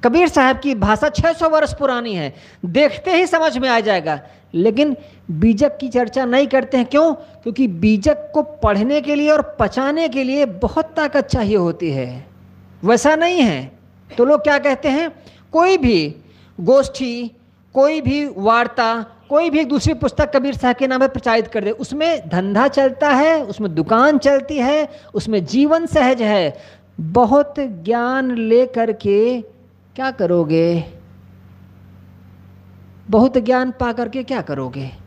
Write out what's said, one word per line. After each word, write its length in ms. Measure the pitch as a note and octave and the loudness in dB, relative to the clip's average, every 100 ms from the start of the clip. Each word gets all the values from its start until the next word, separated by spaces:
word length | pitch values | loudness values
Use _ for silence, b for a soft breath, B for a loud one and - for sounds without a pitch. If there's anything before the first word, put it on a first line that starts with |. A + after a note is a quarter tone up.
कबीर 240 | A#3+ C4+ F4 | 2 4 2
साहब 300 | - C4 C4 | 4 2 2
की 160 | C#4+ | -2
भाषा 340 | A#3+ G3 G#3+ D4+ | -2 0 0 0
छह 240 | D4 D#4+ | 0 -2
सौ 160 | E4 D#4+ | 0 0
वर्ष 260 | D#4 D#4 | 0 0
पुरानी 400 | - C#4+ B3 A#3 | -2 -2 -2 -4
है, 200 | F#3+ C#3+ B B B | -6 -6 B B B
देखते 500 | F3+ E3+ D4 D5+ - | -4 2 2 0 -2
ही 120 | F4 F4+ | 0 2
समझ 320 | E4 D#4+ B3 | 2 0 -2
में 100 | C4 | 0
आ 120 | A#3 | 0
जाएगा। 400 | G#3+ F#3+ D#3+ D3 - B B | 2 -2 -2 -6 -8 B B
लेकिन 420 | E3 G3+ A3 D4+ B3+ B B - | 0 0 2 0 -2 B B -10
बीजक 480 | D#3 G#3+ G#3+ C#4+ D4 | 0 2 4 0 -2
की 100 | C4 | -4
चर्चा 360 | B3 B3 B3+ | -2 -2 -2
नहीं 220 | B3+ B3 C#4 | 0 0 2
करते 300 | C4 B3+ C4 | 0 0 -2
हैं। 100 | A#3+ | 0
क्यों? 280 | C#4+ D#4+ | 2 2
क्योंकि 540 | D4 - - - G#3+ C4 | 0 -10 -12 -10 -2 -2
बीजक 640 | E3+ G#3 G#3+ G3+ D4 - | 0 2 2 0 -2 -2
को 80 | D4+ | -4
पढ़ने 580 | D4+ - A3 G3 A3+ D4 | -4 -2 0 0 0 -2
के 140 | C4+ | 0
लिए 160 | D4 D4 | 0 2
और 260 | D4+ - - | 2 0 -2
पचाने 480 | G#3 B3+ C4+ D4+ E4 | -2 -2 -2 -2 -2
के 160 | B3 | -2
लिए 200 | B3+ C4+ | -2 0
बहुत 400 | C#4 F3+ A#3 - | -2 -2 -4 -2
ताकत 420 | D#4+ - D4 C#4+ - | -4 -4 -2 -2 -2
चाहिए 300 | - G#3 G#3 | -2 0 2
होती 340 | F3 E3+ E3+ | 0 -2 -4
है, 360 | C3+ B2 B2 C#3+ - - - - - | -4 -6 -10 -18 -20 -20 -20 -20 -8
वैसा 320 | F3+ A#3 C#4 D#4 | 0 2 4 2
नहीं 240 | E4+ F4+ | 2 2
है। 340 | A#3+ C#3+ C3+ - _ _ _ - | 2 0 -8 -18 _ _ _ 0
तो 60 | |
लोग 180 | B3 D4 | 2 4
क्या 160 | D4+ C#4+ | 2 0
कहते 300 | C#4+ C4+ D4+ | 0 -2 0
हैं, 220 | C4+ E4 - B B B | -2 -4 -8 B B B
कोई 260 | D#4+ F4 F#4+ | 0 2 2
भी 360 | B3+ G3 D3+ D#3 b b b - | 2 2 0 -8 b b b -8
गोष्ठी, 680 | F3 C4 C4+ - C4 A#3+ A#3+ _ _ _ _ | 2 2 2 -4 -8 -8 -10 _ _ _ _
कोई 260 | C4+ C#4 D#4+ | 2 2 2
भी 260 | B3+ C#4+ D4 F#3+ | -2 -2 -4 -2
वार्ता, 680 | G3 A#3 A#3 B3 A3+ A3+ A3 - _ | 2 2 0 0 -2 -2 -6 -16 _
कोई 200 | C#4+ E4+ | 0 2
भी 80 | D4 | 0
एक 100 | D4 | 0
दूसरी 260 | C#4 - | 0 -2
पुस्तक 420 | D#4+ C#4 - D4 C#4 | -2 -4 -2 0 0
कबीर 180 | C4+ | -2
साहब 220 | C4 B3+ B3 | -2 -2 0
के 100 | C4+ | 0
नाम 140 | C4 | 2
पर 80 | C4+ | 0
प्रचारित 380 | C4 A#3+ A3+ A3+ | 0 0 0 0
कर 180 | A3+ | -4
दे, 60 | G3 | -4
उसमें 580 | A3+ C4+ C#4 D#4+ D#4 E3 | -6 -8 -4 -2 -2 -2
धंधा 400 | E3+ G3 G3+ C4+ | -4 -2 0 2
चलता 400 | C#4 C4+ C4+ D4 | 2 0 2 2
है, 360 | C4 D4+ D#4+ | 4 4 2
उसमें 300 | A#3+ - G#3 | -2 -6 -4
दुकान 440 | D#3 E3 A3 C#4 D4+ | -2 0 4 4 4
चलती 400 | C#4 C#4 C#4 D4+ | 2 2 0 -2
है, 300 | B3 D4+ D4 B B | 0 0 -2 B B
उसमें 300 | G#3+ A3 G#3+ | -8 -2 -2
जीवन 420 | E3 A#3 D4 E4 E4 | 0 2 4 2 2
सहज 360 | D#4 B3+ B3+ | 2 2 2
है। 340 | A3 G#3 D#3+ - B B _ - | 2 2 0 -4 B B _ -12
बहुत 540 | D#3+ G#3 A#3 C#4 C#4+ C#4+ | -2 2 4 4 2 -4
ज्ञान 760 | C4+ F#3 E3+ A#3 A#3+ C4 C4 A#3+ | -8 -8 -4 -2 0 -2 -2 -2
लेकर 560 | A3+ A#3 B3+ B3 A3+ | 2 4 2 0 -2
के 480 | A3 G3+ G3+ A#3 B3+ G#3+ _ _ _ _ - | -2 0 2 2 -2 -8 _ _ _ _ -8
क्या 140 | C4 | -8
करोगे? 720 | C4 F3+ F3 D#3 D#3+ E3 E3+ D#3+ - - - - - - - - - - - - - - - - - - - - - - | -2 0 2 2 2 2 0 -4 -14 -20 -20 -20 -20 -20 -20 -20 -20 -20 -20 -20 -20 -20 -20 -20 -20 -20 -20 -20 -20 0
बहुत 280 | G#3 B3+ C4 | 4 4 2
ज्ञान 340 | A3 B3+ B3+ B3 | 0 0 0 -4
पा 120 | A#3+ | -6
करके 300 | A3+ A#3+ C4 | -4 -6 -8
क्या 180 | A#3+ C4+ | -8 -8
करोगे? 500 | E3+ C#3 C3 C3 C3 - | -6 -8 -8 -10 -12 -14